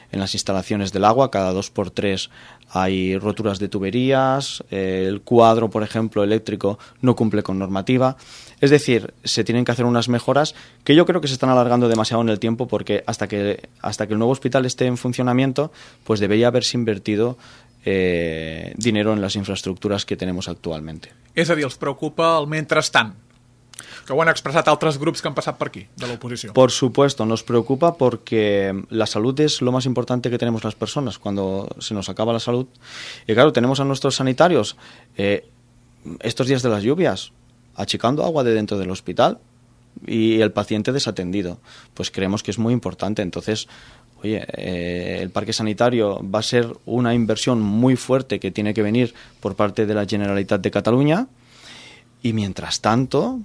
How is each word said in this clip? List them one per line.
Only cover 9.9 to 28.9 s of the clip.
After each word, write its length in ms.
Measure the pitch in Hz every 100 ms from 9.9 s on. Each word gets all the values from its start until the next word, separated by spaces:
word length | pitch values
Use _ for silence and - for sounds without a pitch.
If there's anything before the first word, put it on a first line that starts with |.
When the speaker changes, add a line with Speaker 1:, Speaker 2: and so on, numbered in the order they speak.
| 120 117
Speaker 1:
mejoras 480 | 120 - 135 156 - - -
que 140 | - 151
yo 100 | 170
creo 140 | 175
que 80 | 143
se 60 |
están 160 | 127 131
alargando 380 | 127 120 120 120
demasiado 340 | 110 110 117
en 60 | 117
el 120 | 104
tiempo, 260 | 113 117 123
porque 380 | 104 98 101 -
hasta 220 | 113 101
que, 400 | 104 101 - - -
hasta 280 | - - 104
que 60 |
el 40 | 107
nuevo 140 | 117
hospital 340 | 131 131 135 127
esté 200 | - 127
en 100 | 123
funcionamiento, 720 | 127 120 123 123 135 131 156 - - -
pues 160 | - 107
debería 300 | 101 107 120
haberse 280 | 123 - 127
invertido, 600 | 113 101 110 104 117 123 - - _ _
eh, 880 | 101 95 92 85 85 80 80 80 87 -
dinero 360 | 117 104 107
en 80 | 107
las 160 | 98 104
infraestructuras 680 | 98 95 98 90 104 98
que 120 | - 95
tenemos 320 | 92 90 87
actualmente. 640 | 82 87 78 78 78 - _ _ -
Speaker 2:
És 140 | 165
a 40 |
dir, 100 | 160
els 140 | 135 -
preocupa 560 | 143 135 156 160 165 160
el 100 | 147
mentrestant, 640 | 156 147 156 147 135 110 92 _ _ _ _ _ - - - -
que 80 |
ho 80 | 139
han 80 | 165
expressat 380 | 151 143 160 156
altres 260 | 147 160 139
grups 240 | 156 -
que 80 | 160
han 60 |
passat 240 | 143 156 -
per 80 | 135
aquí, 140 | 95 101 -
de 80 | 123
l'oposició. 460 | 120 120 120 107
Speaker 1:
Por 160 | 131 127
supuesto, 560 | - 131 - 139 - 110
nos 160 | 113
preocupa 560 | - 117 113 131 170 165
porque 720 | 127 113 - 113 104 101 98 98
la 160 | -